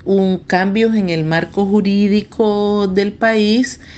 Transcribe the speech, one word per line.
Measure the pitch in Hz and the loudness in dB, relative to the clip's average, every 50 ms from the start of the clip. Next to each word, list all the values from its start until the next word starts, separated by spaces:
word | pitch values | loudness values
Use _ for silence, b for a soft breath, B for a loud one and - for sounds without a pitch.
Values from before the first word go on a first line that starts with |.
| - | -4
un | - 196 196 190 190 185 180 | -2 0 0 2 0 -2 -4
cambio | - - 185 180 190 196 196 220 226 226 226 | -4 -2 -2 0 0 0 0 0 0 0 0
en | 214 196 180 | 0 0 0
el | 170 160 156 | -2 -2 -2
marco | 156 160 165 170 - - 196 202 | 0 -2 -2 -2 -2 -2 -2 -2
jurídico | 196 202 214 196 202 202 202 208 202 202 214 202 - - - 220 214 208 202 208 208 208 208 202 | 2 0 0 2 2 2 2 2 2 2 0 -2 -4 -4 -2 0 0 0 0 0 0 0 0 -2
del | 190 185 196 202 202 | 0 0 0 -2 -2
país | 208 - 226 226 226 220 208 208 220 240 254 - - B B B B | -4 -2 -2 0 2 2 2 2 2 0 0 -2 -6 B B B B